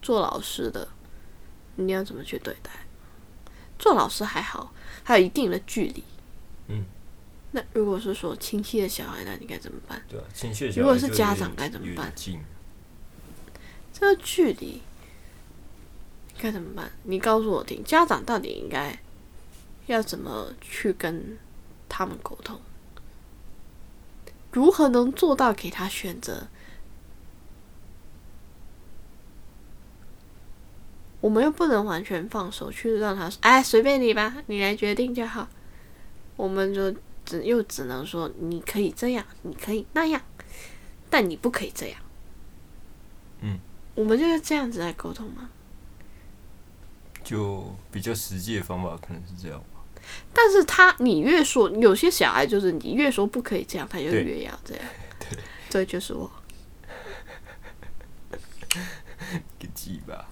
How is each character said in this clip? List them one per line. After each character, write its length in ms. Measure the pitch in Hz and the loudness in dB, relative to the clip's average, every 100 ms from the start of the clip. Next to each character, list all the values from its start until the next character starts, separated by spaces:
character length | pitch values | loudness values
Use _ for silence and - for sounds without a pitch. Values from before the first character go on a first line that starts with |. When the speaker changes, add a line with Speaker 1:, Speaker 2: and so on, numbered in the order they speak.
Speaker 1:
做 200 | - 226 | 2 2
老 200 | 160 - | 2 -2
师 300 | - - 117 | -6 -4 -4
的， 160 | 101 - - - - - - - - - - | -6 -10 -14 -16 -16 -16 -16 -18 -18 -14 -4
你 160 | 185 | 0
要 120 | 190 | 0
怎 120 | 196 190 | -4 -8
么 80 | |
去 160 | - - | -8 -8
对 160 | - - | -8 -10
待？ 80 | - - - - - - - - - - - - | -12 -14 -16 -16 -18 -20 -20 -18 -18 -18 -16 2
做 160 | 427 | 6
老 160 | 262 135 | 6 4
师 140 | - | 0
还 180 | 208 - | -2 -2
好， 320 | - - - - - - | -4 -8 -10 -14 -14 -14
还 160 | - 233 | 6 8
有 60 | 185 | 8
一 40 | |
定 220 | 294 208 | 4 2
的 80 | 180 - | 0 -2
距 180 | - 175 | -2 -2
离。 160 | - - - - - - - - | -4 -12 -18 -16 -16 -14 -14 -8
Speaker 2:
嗯。 160 | 107 95 - - - - - - | -6 -6 -10 -16 -16 -18 -18 -8
Speaker 1:
那 100 | 262 - | -8 -2
如 120 | 226 208 | 0 2
果 140 | 190 | 2
是 140 | 226 | -2
说 220 | 196 170 - | -4 -4 -6
亲 260 | - 208 | -4 -4
戚 180 | 202 226 | 0 0
的 60 | 190 | 0
小 180 | - - | -2 -8
孩， 160 | - 92 | -8 -8
那 100 | 90 | -10
你 100 | - | -10
该 120 | 90 | -12
怎 120 | - | -10
么 80 | - - | -14 -12
办？ 140 | - - | -12 -10
Speaker 2:
对 120 | - | -12
啊， 40 | - | -12
亲 180 | - 120 | -8 -6
戚 140 | 107 135 | -4 -2
的 60 | |
小 60 | 98 | 4
孩 40 | |
Speaker 1:
如 60 | 269 | 6
果 100 | 247 | 6
是 120 | 269 | 4
家 260 | 214 208 196 | 2 2 2
长 160 | 180 - | -2 -4
该 140 | 139 | -6
怎 100 | - | -6
么 60 | 90 85 | -8 -6
办？ 0 | |
Speaker 2:
就 0 | |
有 0 | |
点， 0 | |
有 80 | |
点 100 | - 71 | -6 -8
近。 240 | - 85 73 - - - - - - - - - - - - - - | -8 -8 -10 -16 -16 -18 -20 -18 -18 -16 -18 -16 -16 -16 -18 -18 -16
Speaker 1:
这 220 | - 403 381 | 2 4 4
个 60 | |
距 300 | - - 302 | 2 4 4
离 280 | - - - - - - - - - - - - - - - - - - - | 4 -6 -10 -14 -16 -18 -18 -18 -18 -18 -18 -16 -18 -18 -16 -16 -14 -18 -6
该 100 | 226 | -4
怎 80 | 214 | -4
么 140 | 170 196 | -8 -8
办？ 160 | 160 - | -10 -10
你 160 | - 190 | -4 0
告 220 | 226 220 | 4 4
诉 100 | 220 | 4
我 120 | 175 | 0
听， 200 | - - | -2 -8
家 220 | 208 311 339 | 2 4 4
长 180 | 175 | 2
到 160 | - 226 | 0 -2
底 100 | - | -2
应 200 | - - | -8 -4
该 280 | - 143 - - - - - - - - - - | -4 -4 -8 -14 -18 -18 -18 -18 -18 -18 -16 0
要 140 | 233 | 0
怎 160 | 220 - | 0 -4
么 360 | - 107 87 - | -6 -6 -8 -12
去 320 | - - 214 | -12 0 0
跟 440 | 190 165 165 - 220 - - - - - | 2 -2 -4 -8 -12 -16 -18 -16 -20 -10
他 180 | - 190 | -6 -4
们 120 | - | -6
沟 140 | - - | -10 -10
通？ 160 | - 220 - - - - - - - - - - - - - - - - - - - | -12 -14 -14 -18 -16 -16 -16 -16 -20 -18 -14 -14 -14 -16 -18 -18 -18 -18 -18 -18 -4
如 200 | 247 302 | 8 8
何 180 | 381 294 | 10 6
能 220 | 240 247 | 8 4
做 240 | - 339 277 | 4 4 6
到 180 | 254 | 4
给 160 | 202 175 | 4 -4
他 180 | - 190 | -6 -6
选 320 | - 190 175 | -4 -6 -8
择？ 280 | - - - - - - - - - - - - - - - - - - - - - - - - - - - - - - - - - - - - - - - - - - - - - - - - - - | -8 -8 -10 -16 -16 -14 -12 -14 -16 -16 -16 -16 -18 -18 -18 -18 -16 -16 -16 -16 -16 -16 -16 -16 -16 -16 -14 -14 -14 -16 -18 -16 -16 -16 -16 -16 -16 -16 -16 -16 -18 -18 -16 -16 -14 -14 -14 -14 -16 0
我 80 | 214 | 4
们 140 | 214 | 6
又 80 | 285 | 6
不 160 | 302 330 | 6 4
能 160 | 226 | 4
完 180 | 208 170 | 4 -2
全 240 | 208 180 196 | -2 -4 -2
放 220 | 220 185 | -4 -4
手 200 | - - | -6 -8
去 240 | - 233 220 | -4 0 2
让 200 | 214 196 | 2 0
他 140 | 175 | -4
说 80 | - | 4
，“哎， 180 | 220 262 | 8 8
随 220 | 262 220 | 10 8
便 180 | 262 277 | 8 6
你 120 | 240 | 6
吧， 240 | 214 214 262 294 | 4 2 -2 -4
你 160 | 202 | 0
来 120 | 196 208 | 2 2
决 200 | 208 208 | 2 2
定 180 | 247 | 0
就 140 | 247 226 | 0 -4
好。” 220 | 233 - - - - - - - - - - | -6 -10 -12 -18 -18 -18 -16 -14 -14 -14 -4
我 100 | 190 | 0
们 260 | 190 196 | 2 2
就 220 | 196 196 202 - - - | 2 0 0 -10 -12 -6
只， 180 | 170 | -4
又 180 | 165 233 | 2 4
只 200 | 214 - | 2 -4
能 220 | 131 127 160 | -6 -6 -4
说 260 | 170 165 - | -4 -4 -4
，“你 220 | 165 170 | -4 -4
可 180 | - 196 | -2 0
以 100 | 202 - | 0 0
这 160 | 240 | 0
样， 140 | 247 - - | 0 -4 -12
你 120 | 185 | -12
可 200 | - - | -10 -4
以 120 | 214 - | -4 -2
那 160 | 311 320 | 0 2
样， 140 | 302 - - - - - - - - - | 0 -4 -16 -16 -14 -14 -14 -16 -18 2
但 200 | 302 196 | 4 4
你 60 | 156 | 2
不 160 | 240 | 0
可 140 | 240 196 | 0 -4
以 80 | - | -6
这 120 | 120 | -10
样。” 120 | - - - - - - - - - - - - - - - | -10 -14 -14 -16 -14 -16 -16 -18 -16 -16 -16 -18 -18 -18 -10
Speaker 2:
嗯。 180 | 107 95 - - - - | -6 -6 -8 -16 -10 0
Speaker 1:
我 100 | 214 | 4
们 120 | 226 | 6
就 80 | 330 | 6
要 140 | 320 | 4
这 160 | - 302 | 2 0
样 160 | 254 | 0
子 80 | 226 | -2
来 140 | 170 | -4
沟 180 | 165 - | -4 -8
通 180 | - 220 | -8 -10
吗？ 180 | - 247 - - - - - - - - - - - - - - - - - | -12 -14 -16 -18 -16 -16 -16 -16 -16 -16 -16 -18 -18 -18 -18 -18 -18 -16 -14
Speaker 2:
就 540 | - 107 101 98 95 95 - | -4 0 0 -2 -6 -12 -8
比 80 | 104 | -6
较 160 | 110 113 | -2 -2
实 240 | - 95 | -4 -6
际 160 | 95 107 | -2 -2
的 80 | |
方 180 | 90 90 | -2 -2
法 160 | 90 82 - | -2 -4 -10
可 80 | |
能 80 | 85 90 | -10 -10
是 60 | 90 | -10
这 100 | 90 | -10
样 100 | 71 | -10
吧。 60 | - - - - - - - | -12 -14 -14 -16 -14 -14 0
Speaker 1:
但 160 | 440 453 | 8 10
是 140 | 392 | 10
他， 320 | - - 370 349 | 8 10 10 10
你 200 | 247 165 | 4 6
越 240 | 202 339 | 8 6
说， 260 | 285 269 190 | 6 6 6
有 240 | 202 233 | 10 8
些 160 | 190 339 | 10 6
小 220 | - 160 | 6 4
孩 160 | 104 143 | 6 4
就 140 | 202 | 4
是 100 | 190 | 4
你 220 | 165 - | 2 0
越 180 | 214 285 | 2 4
说 160 | 226 202 | 4 0
不 140 | 254 | 0
可 160 | 240 196 | -2 -4
以 80 | - | -2
这 100 | 185 | -6
样， 80 | - | -6
他 60 | 175 | -4
就 60 | 143 | 0
越 400 | 113 82 78 - | 2 0 -4 -6
要 120 | - | -10
这 100 | - | -10
样。 120 | - - - - - | -10 -10 -12 -14 -12
Speaker 2:
对。 80 | - | -10
<laughs> 80 | - | -10
对。 80 | - - - | -10 -14 -2
Speaker 1:
这 140 | 196 | 0
就 160 | 190 180 | 2 -2
是 140 | - | -4
我。 180 | - 185 - - - - - - - - - - - - - - - - - - - - - - - - | -6 -8 -12 -16 -16 -16 -18 -16 -14 -12 -14 -14 -16 -16 -16 -16 -14 -8 -8 -8 -14 -10 -10 -10 -10 -4
Speaker 2:
<laughs> 20 | |
个 960 | 180 180 - - - - 175 - - - - | -4 -4 -10 -14 -12 -6 -8 -8 -14 -12 -10
鸡 240 | - 92 - | -10 -10 -10
巴。 180 | 82 - | -12 -12